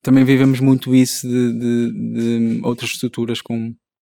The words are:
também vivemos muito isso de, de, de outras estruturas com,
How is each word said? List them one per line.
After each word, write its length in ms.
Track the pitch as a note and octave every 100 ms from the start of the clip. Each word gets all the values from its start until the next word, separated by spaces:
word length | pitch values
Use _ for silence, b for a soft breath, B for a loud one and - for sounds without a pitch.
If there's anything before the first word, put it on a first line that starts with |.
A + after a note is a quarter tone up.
também 200 | - C3+
vivemos 360 | C3 C3 C3+ B2+
muito 340 | C3+ C3 B2+
isso 340 | B2+ B2+ - B2+
de, 260 | B2 B2
de, 1080 | A#2 A#2+ A#2+ A#2+ G#2+ A2+ A#2 A#2 A#2 A2+ A#2
de 20 |
outras 280 | A#2+ A#2+ A#2+
estruturas 500 | - B2 - A#2 A#2
com, 340 | - A#2 A2+ A#2 _ _ _